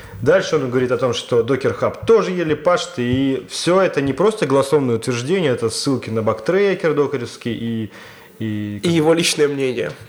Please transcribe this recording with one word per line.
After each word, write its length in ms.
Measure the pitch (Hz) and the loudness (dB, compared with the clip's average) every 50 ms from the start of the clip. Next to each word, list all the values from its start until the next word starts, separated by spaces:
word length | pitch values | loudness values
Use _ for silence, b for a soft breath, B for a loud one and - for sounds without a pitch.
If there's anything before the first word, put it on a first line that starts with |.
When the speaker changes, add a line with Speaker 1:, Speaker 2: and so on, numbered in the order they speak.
| B B B B | B B B B
Speaker 1:
Дальше 340 | 117 135 175 196 190 - 165 | 2 2 4 4 2 0 -2
он 140 | 147 135 123 | 0 0 0
говорит 220 | 120 127 127 120 | 0 0 0 2
о 40 | 127 | 0
том, 160 | 117 131 123 113 | 0 0 -2 -2
что 260 | - - - 127 117 | -2 -2 0 2 2
Docker 380 | 110 123 135 131 - 117 - - | 2 2 0 0 0 -2 -2 0
Hub 280 | 127 107 - - - | -2 -4 -4 -2 2
тоже 240 | - 226 208 175 180 | 4 4 4 4 2
еле 260 | 185 180 165 151 147 | -2 -2 0 -2 -2
пашет, 360 | 147 - 180 175 - - - - | 0 2 2 2 2 0 -4 -4
и 480 | 123 120 123 123 135 139 135 135 - - - | -4 -2 0 2 2 2 0 0 -2 -4 -8
все 300 | - - - 165 180 190 | -8 -4 0 2 4 4
это 180 | 185 - - 147 | 4 2 2 0
не 120 | 139 139 131 | 0 0 0
просто 320 | 151 180 220 214 - 175 | 2 2 2 2 2 0
голословное 500 | 135 135 139 - - 156 147 135 123 117 | 2 4 2 4 4 2 2 2 2 0
утверждение, 560 | 110 - 139 123 117 123 143 190 196 165 135 | 0 -2 -2 -4 -2 -2 -2 0 0 2 0
это 160 | 120 - 117 110 | 0 0 -2 -2
ссылки 400 | - - - 147 131 120 - - | -2 -2 -2 0 0 -2 -2 -4
на 120 | 113 113 | -4 -2
бактрекер 720 | 107 110 107 - - - 180 196 202 196 180 190 - 160 147 | 0 0 -2 -2 0 0 2 2 2 2 0 0 0 0 2
докеровский 580 | 143 139 123 139 123 117 113 - - - 120 | 2 0 0 -2 -4 -6 -8 -10 -8 -6 -6
и, 380 | 110 - 113 117 113 113 110 101 B B B B B B B B B - | -4 -4 -4 -4 -4 -4 -6 -8 B B B B B B B B B -8
и 420 | 113 110 107 104 104 104 104 101 | -6 -4 -4 -4 -6 -6 -6 -4
Speaker 2:
И 60 | - 175 | 0 0
его 240 | 170 165 151 160 165 | 2 4 4 4 4
личное 320 | 180 170 - - 156 147 143 | 2 2 -2 0 0 0 0
мнение. 420 | 143 139 135 131 117 113 104 - - - - | 0 0 -2 -2 -2 -2 -4 -6 -8 -12 -18